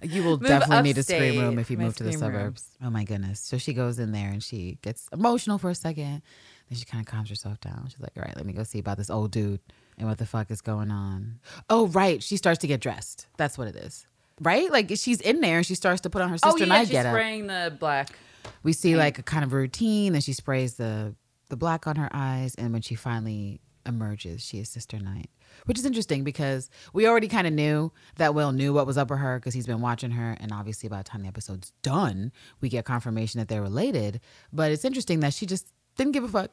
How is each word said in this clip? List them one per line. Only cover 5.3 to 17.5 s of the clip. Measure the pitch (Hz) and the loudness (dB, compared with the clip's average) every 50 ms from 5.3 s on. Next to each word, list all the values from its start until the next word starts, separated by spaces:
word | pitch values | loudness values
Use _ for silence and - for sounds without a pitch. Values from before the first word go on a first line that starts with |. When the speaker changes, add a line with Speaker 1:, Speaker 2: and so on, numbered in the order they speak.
| 240 247 - 214 208 196 | 2 2 0 -2 -2 -2
Speaker 1:
for | - 185 | -2 -4
a | 175 | -4
second. | - - 170 160 147 147 143 143 151 - _ - - - - - _ _ _ | -2 -4 -6 -4 -4 -6 -6 -6 -8 -10 _ -20 -20 -20 -20 -20 _ _ _
Then | 123 117 | -10 -10
she | 120 | -10
kinda | - - 113 107 | -8 -8 -8 -8
calms | - - 110 110 104 | -6 -6 -6 -6 -6
herself | 101 101 - 101 104 - | -8 -10 -8 -8 -10 -10
down. | - 95 90 120 - 131 | -10 -12 -10 -10 -12 -12
She's | 127 135 | -14 -12
like, | - - _ | -14 -14 _
"All | - - | -10 -10
right, | - - | -10 -10
let | - 76 | -8 -8
me | 101 90 | -8 -6
go | 95 110 | -6 -6
see | - - 107 | -6 -6 -6
about | 95 101 101 104 | -4 -4 -4 -4
this | 101 - | -4 -4
old | - 110 107 104 | -2 -2 -2 0
dude | - 113 104 101 101 98 _ _ - _ _ _ _ - | 0 0 0 0 -2 -4 _ _ -20 _ _ _ _ -6
and | - 110 | -4 -4
what | 107 - | -2 -2
the | 117 | -4
fuck | - - 113 107 - | -4 -4 -4 -4 -4
is | 113 101 | -6 -8
going | - - 110 104 107 107 | -4 -4 -2 -2 -2 -2
on." | 104 101 98 98 95 95 98 110 113 120 _ - - - - _ | -2 -2 -4 -4 -4 -6 -6 -8 -10 -14 _ -20 -20 -20 -2 _
Oh, | 220 233 226 190 | 4 4 4 4
right. | 165 196 190 196 165 117 - | 4 4 4 4 2 2 -2
She | - 202 196 | -4 -4 2
starts | - 180 165 - | 4 4 2 4
to | - 147 | 2 0
get | 143 123 | 0 0
dressed. | - 127 113 - - - - - - _ _ - | 0 -4 -6 -6 -10 -14 -14 -16 -20 _ _ -2
That's | 156 143 - - | -2 -2 -2 -4
what | 123 107 | -8 -8
it | - | -8
is. | - 50 - - - - _ _ _ _ _ _ _ | -10 -14 -14 -14 -16 -20 _ _ _ _ _ _ _
Right? | 151 165 180 247 349 370 | 2 4 4 4 4 6
Like, | 311 240 214 170 196 | 4 4 4 4 0
she's | 208 - 247 240 202 | -2 2 0 0 2
in | - 202 233 339 | 4 2 4 4
there | 302 185 165 170 | 4 4 4 4
and | 175 | 4
she | - 185 | 2 0
starts | - - 185 180 185 | 0 2 2 2 2
to | - 175 | -2 -4
put | - 202 | -2 0
on | 180 180 | 0 0
her | 175 165 - | 0 4 4
Speaker 2:
Oh, | 311 | 6
Speaker 1:
Sister | 320 320 311 | 6 6 6
Speaker 2:
yeah, | - - | 6 6
Speaker 1:
Night | - 240 202 | 6 6 6
Speaker 2:
she's | |
Speaker 1:
getup. | 165 - - 123 117 | 4 2 4 4 2
Speaker 2:
spraying | 226 220 220 220 214 214 | 2 2 0 -2 -6 -6
the | 202 | -6